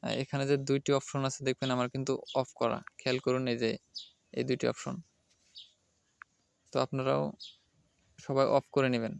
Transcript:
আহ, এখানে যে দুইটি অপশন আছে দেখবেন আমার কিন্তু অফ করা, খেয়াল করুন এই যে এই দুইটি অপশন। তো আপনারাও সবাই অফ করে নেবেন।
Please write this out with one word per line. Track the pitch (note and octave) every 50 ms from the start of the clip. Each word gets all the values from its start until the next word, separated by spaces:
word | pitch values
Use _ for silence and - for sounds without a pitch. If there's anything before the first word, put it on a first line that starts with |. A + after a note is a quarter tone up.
আহ, | - C3
এখানে | G#2+ A#2 C3+ - - C#3 C#3
যে | C3+ D3
দুইটি | C#3 C#3 C3+ C#3 C#3 - -
অপশন | C#3 C3+ - - - C#3 C3+
আছে | C3+ - - C3+
দেখবেন | C3+ B2+ _ - C3+
আমার | B2+ B2 B2 B2
কিন্তু | - C3 C3+ C3+ C3+ - - - -
অফ | C3+ C3 - -
করা, | - A#2+ A#2 A#2 - - - _ -
খেয়াল | - C3 B2+ C3
করুন | - C3 B2+ C3 C3 B2+
এই | A#2+ A#2
যে | B2 A2 G#2+ - _ _ _ - - - _ _ _ _
এই | - - B2+
দুইটি | C3 B2+ - - A#2+
অপশন। | A#2+ - - C3 B2+ - E3 _ _ _ _ _ _ _ _ _ _ - - - _ _ _ _ _ _ _ _ _ _ - _ _ _ _ _ _ _ _ _
তো | - C3
আপনারাও | C3 - - C3 C3 C3+ C#3 C#3+ D3 C#3+ - - - - - _ _ _ _ _ _ _ _ _ _ _ _ -
সবাই | - - C#3 C3+ C3+
অফ | - - C#3 - -
করে | - C#3+ C3+ C3
নেবেন। | B2+ A#2 A2+ A2 - -